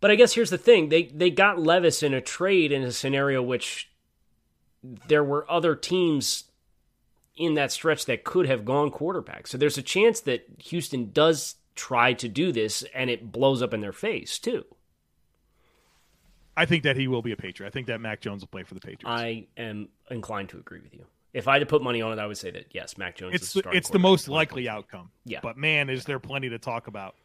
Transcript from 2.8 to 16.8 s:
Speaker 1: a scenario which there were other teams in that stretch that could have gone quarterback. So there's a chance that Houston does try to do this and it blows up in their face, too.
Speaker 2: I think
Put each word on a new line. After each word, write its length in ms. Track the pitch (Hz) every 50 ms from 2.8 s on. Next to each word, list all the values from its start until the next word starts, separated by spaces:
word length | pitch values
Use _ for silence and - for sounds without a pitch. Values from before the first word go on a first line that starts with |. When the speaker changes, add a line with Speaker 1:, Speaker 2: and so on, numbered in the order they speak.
| 131
Speaker 1:
a 100 | 123 120
scenario 500 | - - 135 139 139 139 139 135 131 127
which 480 | 123 127 123 - - - - - _ _ _ _ _ _ _ _ _ _ _ _ _ _ _ _ _ _ _ _ 131 123 101 _ -
there 160 | 151 151 147
were 260 | 139 143 147 147 -
other 240 | 156 170 165 170 156
teams 720 | - - - 175 185 180 170 156 143 117 - - - - _ _ _ _ _ _ _ _ _ _ _ _ _ _ _ _ _ _
in 180 | - 160 170 156
that 180 | 151 143 127 -
stretch 340 | - - 160 151 143 -
that 180 | - 123 113 -
could 220 | - - 185 180
have 180 | 135 135 120 104
gone 260 | 107 131 143 147 147
quarterback. 560 | - - 143 165 190 175 117 - - - -
So 120 | - - 131
there's 200 | 139 147 139 139
a 40 | 135
chance 380 | - - 185 208 233 220 220
that 260 | - 143 127 117 - _ - -
Houston 520 | - - - 175 151 - - 131 120 104 98
does 440 | - 151 165 165 143 - - - _ _ _ _
try 380 | - - - 131 120 120 127 127
to 140 | - - 120
do 240 | 101 131 170 185 151
this 320 | 117 107 110 - - 117 110 -
and 160 | 127 127 127
it 220 | 120 107 113 113 92
blows 300 | 117 131 139 135 123 123
up 120 | 117 -
in 60 | 110
their 120 | 104 101 95
face, 460 | - - 214 214 120 - - - -
too. 260 | - 226 254 190 - - - _ _ _ _ _ _ _ _ _ _ _ _ _ _ _ _ _ _ _ _ _ _ _ _ _ _ _ _ _ _ _ _ _ _ _ _
Speaker 2:
I 80 | - 165
think 200 | - 170 165